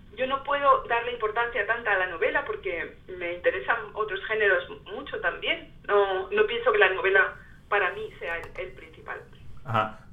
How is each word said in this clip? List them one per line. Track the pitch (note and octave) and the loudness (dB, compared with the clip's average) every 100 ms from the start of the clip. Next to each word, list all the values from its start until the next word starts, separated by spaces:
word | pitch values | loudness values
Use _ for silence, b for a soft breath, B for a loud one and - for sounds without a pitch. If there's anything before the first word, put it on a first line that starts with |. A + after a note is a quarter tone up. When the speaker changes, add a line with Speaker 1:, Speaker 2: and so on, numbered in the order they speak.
| - - | -18 -6
Speaker 1:
Yo | C4 | -2
no | C4+ | -2
puedo | C4+ C#4+ C#4 C4 - | 0 2 6 4 4
darle | A#3 A#3+ | -2 0
importancia | A#3+ A3 A3 A#3+ A#3+ G#3 | -2 -2 0 0 0 0
tanta | A#3+ A#3 | 0 0
a | G3 | 0
la | F3+ | 0
novela | E3 B3+ D4 | 0 0 0
porque | - G#3 F#3+ E3+ C#3 - - F3+ | -2 -6 -4 -6 -6 -12 -14 -8
me | E3+ | -6
interesan | F3 E3+ F#3+ - A3+ G#3+ | 0 0 0 0 -2 -2
otros | - G#3+ F#3+ - | -6 -4 -4 -2
géneros | G#3+ G#3 F3+ - - - | 2 4 4 0 -12 -12
mucho | A3 C#4+ A#3+ | -12 -8 -4
también. | C4 - C4+ E4 D#4 - - | -4 -2 -4 -4 -6 -16 2
No, | G3+ G3 F#3 F#3 | 4 4 2 0
no | G#3 G#3+ | 2 2
pienso | A#3 B3+ | 4 2
que | G#3 | 6
la | F#3+ | 4
novela | F#3+ F#3+ G3 F#3+ B B B - | 4 4 4 4 B B B -2
para | G3+ F#3 | 0 0
mí | G3+ A3 - | -2 -10 -10
sea | F#3+ E3+ | -8 -8
el, | F3 - | -8 -10
el | F#3 | -12
principal. | - D#3+ - - C3 - - - - | -12 -18 -16 -12 -12 -12 -16 -14 -12
Speaker 2:
Ajá, | - A2+ G#2+ - - | -2 0 0 -4 -6